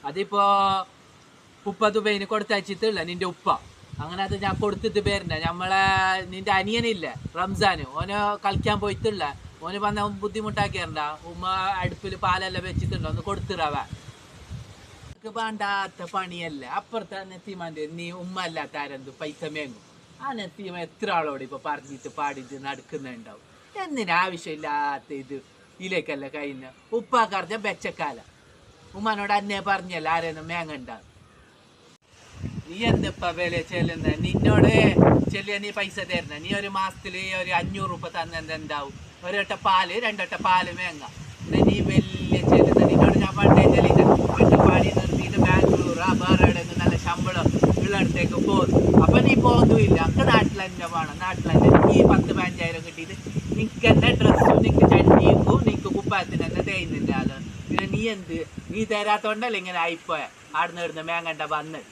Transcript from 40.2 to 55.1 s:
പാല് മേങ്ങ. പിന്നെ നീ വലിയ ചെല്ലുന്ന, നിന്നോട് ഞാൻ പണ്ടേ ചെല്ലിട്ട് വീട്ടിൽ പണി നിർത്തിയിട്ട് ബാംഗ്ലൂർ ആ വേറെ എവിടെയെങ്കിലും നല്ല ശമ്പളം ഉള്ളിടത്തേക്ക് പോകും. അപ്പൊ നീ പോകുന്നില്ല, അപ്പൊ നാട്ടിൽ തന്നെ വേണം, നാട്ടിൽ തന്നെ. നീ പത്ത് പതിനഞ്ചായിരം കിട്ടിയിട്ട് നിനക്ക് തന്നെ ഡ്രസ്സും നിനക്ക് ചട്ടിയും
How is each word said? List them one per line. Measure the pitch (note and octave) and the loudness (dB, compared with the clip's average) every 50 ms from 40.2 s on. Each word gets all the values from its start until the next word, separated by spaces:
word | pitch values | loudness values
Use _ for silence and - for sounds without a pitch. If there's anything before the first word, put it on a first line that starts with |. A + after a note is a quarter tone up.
| F3+ F3 - - - F#3+ | -8 -8 -8 -4 0 2
പാല് | F#3 F#3 F3+ F3 F3 F3+ | 2 2 2 -2 -6 -8
മേങ്ങ. | F#3 F3 D#3+ D3 C3+ - - - - - - - | -8 -8 -8 -10 -16 -16 -16 -18 -18 -18 -16 -14
പിന്നെ | - - - - - - | -6 0 2 4 4 4
നീ | - - - - | 4 2 -2 2
വലിയ | - - - - - - - - - - - - | 2 2 0 0 -8 -8 -2 0 0 0 4 4
ചെല്ലുന്ന, | - - - - - - - - | 6 6 6 6 6 4 4 6
നിന്നോട് | - - - - - - - | 6 6 6 6 6 4 0
ഞാൻ | - - - | 0 0 2
പണ്ടേ | - - - - - - - | 4 8 8 8 8 8 6
ചെല്ലിട്ട് | - - - - - - - - - - - - | 6 6 6 6 6 8 8 6 4 2 0 4
വീട്ടിൽ | - - - - - - - | 4 6 6 8 8 8 6
പണി | - - - - - - | 6 6 2 2 0 0
നിർത്തിയിട്ട് | - - - - - - - - - | 0 0 -2 -2 -2 -2 2 2 4
ബാംഗ്ലൂർ | - - - - - - C#2+ - - - - - - | 4 6 4 6 4 4 2 2 -2 -2 -2 0 0
ആ | - - | 0 0
വേറെ | - - - - - | 2 2 4 4 4
എവിടെയെങ്കിലും | - - - - - - - | 4 4 0 -4 -6 -4 0
നല്ല | - - - - - | 0 0 0 0 -2
ശമ്പളം | - - - - - - E3+ - - - - - - - - | -4 -4 -4 -4 -4 -2 0 0 0 2 2 2 4 4 2
ഉള്ളിടത്തേക്ക് | - - G3+ G3 - - - - - - - - - G3+ | 0 0 0 0 0 0 0 -2 -2 -2 -2 -2 0 0
പോകും. | - - F#3 - - - - - - - - | 2 2 2 2 2 4 4 6 6 6 6
അപ്പൊ | - - - - | 6 4 6 4
നീ | - - A3+ - | 6 4 6 4
പോകുന്നില്ല, | - - - - - A3+ A3 G#3+ - G#3+ - - - | 6 6 6 6 6 6 6 6 6 4 4 2 0
അപ്പൊ | - - C4+ - | 2 2 2 4
നാട്ടിൽ | A3+ A3 G#3+ - - G3+ F#3+ | 4 4 4 2 -2 -4 -8
തന്നെ | F#3 F#3 F3+ F3 E3+ E3+ | -8 -8 -8 -8 -6 -4
വേണം, | E3 D#3 - - - - | -4 -6 -6 -8 -8 -6
നാട്ടിൽ | - - - - D#3+ | -6 -6 -4 -2 2
തന്നെ. | - - - - - - - - | 4 8 8 10 10 10 8 8
നീ | - - - - | 6 8 8 8
പത്ത് | - - - - - - | 6 6 4 2 -2 -2
പതിനഞ്ചായിരം | F#3 F3+ F3+ F3+ E3+ E3 E3 D#3+ - | -2 -2 -4 -4 -4 -4 -4 -6 -10
കിട്ടിയിട്ട് | E3 D#3+ E3 D#3+ D#3 F#3+ - - - - - - - - - | -12 -12 -12 -12 -12 -12 -12 -12 -8 -8 -8 -6 -4 -4 -2
നിനക്ക് | G#3+ A3 - - A3+ A3+ | -2 -4 -4 2 4 6
തന്നെ | A3 - - A#3+ - - | 6 6 6 4 2 4
ഡ്രസ്സും | - - - - - - - - - | 4 4 6 6 6 6 6 6 6
നിനക്ക് | - - - - - | 4 6 6 8 8
ചട്ടിയും | - - - - | 8 8 8 8